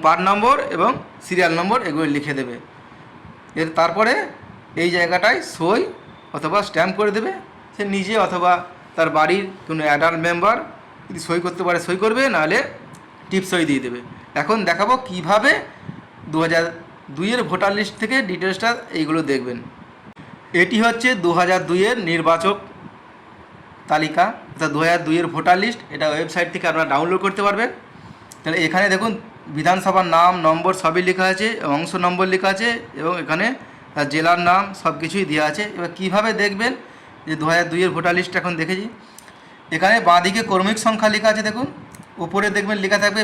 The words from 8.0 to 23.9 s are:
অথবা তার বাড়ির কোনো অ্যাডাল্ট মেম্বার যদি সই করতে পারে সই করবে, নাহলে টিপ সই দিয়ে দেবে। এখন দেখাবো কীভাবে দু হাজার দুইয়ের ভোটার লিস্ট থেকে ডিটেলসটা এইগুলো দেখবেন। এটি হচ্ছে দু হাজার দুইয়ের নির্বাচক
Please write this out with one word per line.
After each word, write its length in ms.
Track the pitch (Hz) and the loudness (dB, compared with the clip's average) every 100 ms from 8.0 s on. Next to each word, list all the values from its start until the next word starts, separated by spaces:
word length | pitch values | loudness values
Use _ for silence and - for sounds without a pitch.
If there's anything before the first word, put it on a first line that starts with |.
| 190 220 180 | 0 0 0
অথবা 260 | 180 175 175 - - - - | 2 2 2 -2 -18 -8 -2
তার 120 | 214 151 | 0 2
বাড়ির 260 | 156 190 190 190 - | 2 2 -2 -10 -8
কোনো 160 | 160 151 | -2 0
অ্যাডাল্ট 320 | 147 165 165 170 | 2 2 2 -2
মেম্বার 300 | 175 196 247 - - - - - | 2 2 0 -4 -16 -20 -20 -14
যদি 120 | 180 - | -10 -4
সই 140 | 170 | -2
করতে 180 | 175 175 180 | -2 -2 0
পারে 120 | 170 170 | 0 -2
সই 120 | 185 | -2
করবে, 180 | 220 233 269 | 0 2 2
নাহলে 240 | 175 156 220 - - - - - - - | 2 2 0 -2 -10 -20 -20 -20 -20 -4
টিপ 140 | 190 185 | -2 0
সই 140 | 180 160 | 0 0
দিয়ে 120 | 135 | 0
দেবে। 160 | 127 120 120 - - - | -2 -8 -12 -18 -8 -4
এখন 140 | 151 220 175 | 0 0 0
দেখাবো 260 | 170 214 254 - | 0 2 0 -2
কীভাবে 440 | 180 160 208 269 - - - - - - - - | -6 2 4 4 2 -2 -14 -16 -16 -20 -20 -6
দু 60 | 156 | -2
হাজার 200 | 165 165 170 - - - - 139 | 2 2 0 -4 -16 -20 -14 -6
দুইয়ের 240 | 196 247 - | -2 -2 -2
ভোটার 220 | 180 196 202 | 0 0 0
লিস্ট 160 | 202 - | -4 -6
থেকে 140 | 220 262 202 | -2 -2 -2
ডিটেলসটা 400 | 180 190 185 226 233 - 175 | -4 -4 -2 -2 -2 -6 -4
এইগুলো 220 | 151 160 139 | -2 -2 0
দেখবেন। 280 | 135 123 120 117 - - - - - - - - 170 | -2 -4 -8 -12 -18 -20 -20 -20 -20 -20 -20 -4 0
এটি 140 | 185 214 | 2 2
হচ্ছে 240 | 233 233 254 247 | 2 2 0 0
দু 60 | 170 170 | 2 2
হাজার 220 | 175 185 156 | 2 2 0
দুইয়ের 260 | 180 208 240 170 | 2 2 0 -2
নির্বাচক 460 | 165 160 165 196 202 - - - - - - - - - - - - - | 0 2 2 0 -2 -6 -20 -20 -20 -20 -20 -20 -20 -20 -20 -20 -18 -2